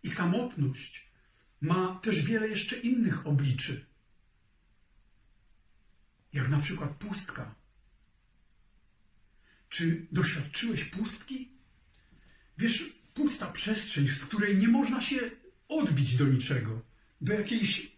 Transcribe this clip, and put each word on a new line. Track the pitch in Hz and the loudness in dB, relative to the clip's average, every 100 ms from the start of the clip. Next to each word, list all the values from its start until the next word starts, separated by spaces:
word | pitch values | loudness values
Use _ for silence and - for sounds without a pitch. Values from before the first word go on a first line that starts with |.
I | 147 | -4
samotność | - 175 202 240 - 135 - - - - _ _ _ _ _ | 0 2 2 0 0 0 0 -12 -18 -20 _ _ _ _ _
ma | 147 180 185 185 | 0 2 2 -2
też | 220 190 | 0 0
wiele | 147 226 220 | 2 2 0
jeszcze | 208 - 240 | -2 -4 -2
innych | 240 254 190 - 151 | 0 2 2 0 2
obliczy. | 143 139 120 - 123 - _ _ _ _ _ _ _ _ _ _ _ _ _ _ _ _ _ _ _ _ _ _ _ _ | 2 2 0 -2 -8 -10 _ _ _ _ _ _ _ _ _ _ _ _ _ _ _ _ _ _ _ _ _ _ _ _
Jak | 143 123 | -4 0
na | 147 | 0
przykład | - 190 143 - | 0 -4 -6 -8
pustka. | 208 208 - - 110 - _ _ _ _ _ _ _ _ _ _ _ _ _ _ _ _ _ _ _ _ _ | -8 -8 -8 -10 -12 -14 _ _ _ _ _ _ _ _ _ _ _ _ _ _ _ _ _ _ _ _ _
Czy | - 165 165 - | -2 0 0 0
doświadczyłeś | 143 - 147 - - 233 - - | 0 2 0 -6 -4 -2 -4 -6
pustki? | 185 220 - - 262 262 - _ _ _ _ _ - _ - _ - | -4 -4 -6 -8 -10 -10 -18 _ _ _ _ _ -20 _ -20 _ -2
Wiesz, | 233 233 - - _ | 0 0 -4 -14 _
pusta | - 294 - 175 | 0 0 0 -6
przestrzeń, | - 208 214 - 147 139 | -4 -2 0 0 2 2
z | - - | 2 -2
której | 214 202 196 | 0 4 4
nie | 226 | 6
można | 233 285 262 | 6 4 0
się | - 262 233 - - _ _ | 0 -2 -2 -8 -20 _ _
odbić | 311 254 135 120 123 | 0 2 2 2 4
do | 139 | 4
niczego, | 127 - 127 110 113 - _ _ _ | 4 2 -2 -2 -6 -10 _ _ _
do | 143 | 0
jakiejś | 214 208 233 - - 151 | 0 0 0 0 -2 -6